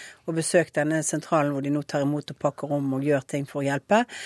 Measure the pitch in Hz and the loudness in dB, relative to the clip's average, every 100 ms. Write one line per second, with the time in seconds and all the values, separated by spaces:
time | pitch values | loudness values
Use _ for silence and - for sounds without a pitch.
0 | - - - 165 160 180 156 - 147 160 | -20 -12 -6 -4 2 2 4 0 0 0
1 | 151 156 - 160 143 139 143 147 143 147 | 0 -4 0 2 2 0 -2 -2 -2 0
2 | 143 147 - 147 147 - 147 143 139 135 | 0 -2 -6 -4 -2 -2 -4 -2 0 -2
3 | 143 139 - 143 139 143 139 139 - 214 | 2 0 0 -6 -4 -4 -2 -2 2 2
4 | 247 - | 2 -6